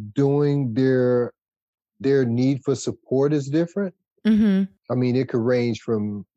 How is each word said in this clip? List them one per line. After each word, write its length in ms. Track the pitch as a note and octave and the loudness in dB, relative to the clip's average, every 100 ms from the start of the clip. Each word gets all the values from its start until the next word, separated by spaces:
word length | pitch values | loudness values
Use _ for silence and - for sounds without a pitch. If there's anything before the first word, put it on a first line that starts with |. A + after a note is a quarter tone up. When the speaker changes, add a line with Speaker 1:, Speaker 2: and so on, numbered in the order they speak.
| G#2 | -8
Speaker 1:
doing, 600 | C#3 C#3 C#3+ D3 C#3+ B2+ | -2 0 2 0 0 -2
their, 580 | A2+ C3 B2+ B2 B2 A#2+ - _ _ _ _ _ - | 0 2 2 2 0 -2 -8 _ _ _ _ _ -6
their 280 | C3+ C#3 A#2+ | 0 2 2
need 360 | A#2 C3 C3+ | 2 0 0
for 120 | C#3+ | -2
support 580 | B2 A#2+ - - C3 C#3+ | -4 -4 -8 -4 0 0
is 160 | D3+ C3+ | 0 -2
different. 460 | D#3 E3+ G3+ G3 - _ _ G#3+ | -2 -2 -4 -6 -8 _ _ 0
Speaker 2:
Mm-hmm. 380 | G#3+ G#3+ F#3+ G3 _ - | 2 4 2 -2 _ -6
Speaker 1:
I 40 | |
mean, 220 | B2 B2 B2+ | -2 0 0
it 120 | B2+ | 0
could 120 | A#2+ | 0
range 400 | A#2+ B2 A#2+ G#2+ | 0 0 0 -4
from 440 | - A2 G#2 G#2 - | -4 -2 -2 -6 -12